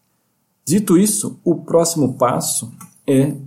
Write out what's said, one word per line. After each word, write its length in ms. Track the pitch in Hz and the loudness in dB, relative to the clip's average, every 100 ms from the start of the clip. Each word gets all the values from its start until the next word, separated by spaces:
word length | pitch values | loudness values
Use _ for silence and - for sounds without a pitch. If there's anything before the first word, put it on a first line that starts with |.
| _ _ _ _ _ _ - | _ _ _ _ _ _ -2
Dito 320 | 196 - 175 | 0 4 4
isso, 420 | 208 - - 131 | 4 0 -6 -6
o 120 | 175 160 | -4 -4
próximo 600 | - 170 165 160 127 - | 0 0 2 0 -2 0
passo 560 | 123 156 - - 117 - - _ - | 0 0 -4 -6 -8 -14 -20 _ 0
é 300 | 135 147 - | 2 0 -4